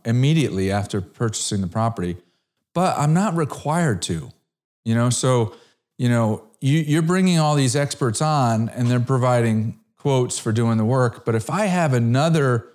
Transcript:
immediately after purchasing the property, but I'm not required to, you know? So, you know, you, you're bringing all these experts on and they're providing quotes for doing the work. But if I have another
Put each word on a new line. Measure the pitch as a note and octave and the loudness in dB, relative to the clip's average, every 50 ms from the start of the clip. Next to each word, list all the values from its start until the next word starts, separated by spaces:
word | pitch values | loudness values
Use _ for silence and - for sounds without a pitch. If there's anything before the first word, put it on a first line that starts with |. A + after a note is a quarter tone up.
| - | -4
immediately | A#2 A#2 B2 C3 C#3+ E3 E3 C3+ - - F#2+ F#2+ F#2+ | -2 0 2 2 2 2 2 0 0 -2 -2 -2 0
after | G2 G#2 G2 - - G2+ | -2 -2 -4 -4 -4 -6
purchasing | F#2 - - - A#2+ A2 G#2 - - - A2 G2+ | -6 -8 -6 -6 -4 -4 -4 -4 -6 -4 -4 -4
the | F#2+ F2+ | -4 -4
property, | - A2 A2+ A#2 A2 - F2 F2+ E2+ - - _ _ _ _ _ _ _ _ _ - | -2 -2 -2 -2 -2 -4 -4 -6 -6 -8 -12 _ _ _ _ _ _ _ _ _ -4
but | E3+ F#3 F3+ - - | -2 0 0 0 0
I'm | C#3+ D3+ D#3 | 0 2 2
not | F3+ G3+ F#3 E3 | 2 2 0 0
required | E3+ D#3 - - - - C#3+ D#3 F3 E3+ C#3+ G#2 E2+ - | -2 -2 -4 -6 -8 -6 -4 -2 0 0 0 0 -2 -4
to, | - F2 D#2+ C#2+ - - _ _ _ _ _ _ _ _ _ _ | -6 -6 -6 -8 -10 -18 _ _ _ _ _ _ _ _ _ _
you | A2+ A2+ | -2 0
know? | A#2 A#2+ B2+ | 0 2 0
So, | B2 - - C3 B2+ A#2+ A2+ G#2+ - - - _ _ _ _ _ _ - | 0 0 0 2 2 2 0 -2 -4 -10 -20 _ _ _ _ _ _ -4
you | B2+ A#2+ | 0 0
know, | A#2+ A#2 A2+ G#2+ A2 - - - _ _ | 2 2 2 0 0 -4 -6 -14 _ _
you, | - C3+ D3 E3 | -2 0 2 2
you're | D#3 D3+ D3 E3 E3 | 2 2 0 2 2
bringing | E3 F3+ F#3+ F#3+ F#3 F3 D#3+ | 2 2 2 2 2 2 2
all | D#3 D3+ D3+ | 2 2 2
these | D3 C3+ B2+ A2+ | 2 2 2 0
experts | D3 C#3+ C#3 - - C#3+ A#2+ G#2+ - | 0 -2 -2 -4 -4 -2 -2 -2 -2
on | D#3 D#3 D#3 C#3+ C3 A#2 A2+ A2 A#2 A2+ | -2 0 0 2 2 2 2 0 -2 -2
and | - - A#2+ A#2+ | -4 -2 -2 0
they're | B2 B2 | 0 0
providing | A#2+ - C3+ B2+ B2 B2+ B2 A#2+ A#2 A2+ A2 A2 G#2+ A2+ - - _ _ _ _ | 0 0 0 0 2 2 2 2 2 2 0 0 -2 -4 -6 -10 _ _ _ _
quotes | - C#3+ C3+ B2+ B2 - - - | -2 0 0 2 0 -2 -4 -6
for | - A#2 | -4 -2
doing | G#2+ A#2 A#2 A2+ A2+ A2 | 0 0 2 2 2 2
the | G#2+ | 2
work. | A2 C3 C3 B2+ A#2 - - - | 2 2 2 2 0 -2 -4 -4
But | - A2+ | -2 -2
if | A2 - - | -2 -2 -2
I | C#3+ F#3 A3 G3 | -2 -2 0 0
have | F3+ F3+ E3+ D3+ B2+ | 0 0 2 2 2
another | B2 A#2 A#2 A#2+ C3 D3+ E3+ D#3+ D#3+ C#3 C3 B2 A2+ - - - | 2 2 2 2 2 2 2 2 2 2 2 0 0 -2 -6 -14